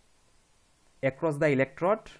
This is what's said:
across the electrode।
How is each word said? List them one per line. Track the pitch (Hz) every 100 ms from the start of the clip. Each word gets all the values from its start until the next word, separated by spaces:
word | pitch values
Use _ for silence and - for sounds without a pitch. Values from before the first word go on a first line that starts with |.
| _ _ _ _ _ _ _ _ _ _
across | 135 - 165 147
the | 156 131
electrode। | 131 - 175 220 - -